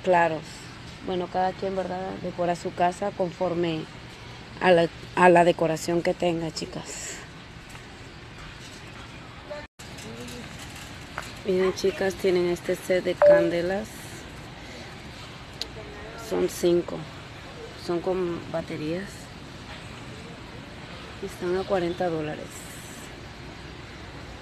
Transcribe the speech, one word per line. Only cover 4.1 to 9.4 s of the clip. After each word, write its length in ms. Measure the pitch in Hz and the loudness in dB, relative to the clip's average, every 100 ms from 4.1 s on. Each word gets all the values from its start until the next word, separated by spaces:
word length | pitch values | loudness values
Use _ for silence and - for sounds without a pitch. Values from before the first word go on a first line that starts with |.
| - - - - - | -14 -14 -14 -14 2
a 100 | 180 | 8
la, 180 | 170 170 - - - | 8 8 2 -4 8
a 120 | 180 | 12
la 140 | 170 | 12
decoración 580 | 175 170 165 160 - 170 | 10 8 4 2 0 2
que 140 | 175 | 2
tenga, 380 | 175 175 165 165 | 2 2 2 -2
chicas. 640 | - - 165 - - - - - - - - - - - - - - - - - - - - - - - - - - | -4 -6 -8 -10 -10 -10 -10 -12 -14 -16 -16 -14 -14 -14 -16 -16 -16 -16 -14 -14 -14 -14 -14 -14 -14 -14 -14 -14 -14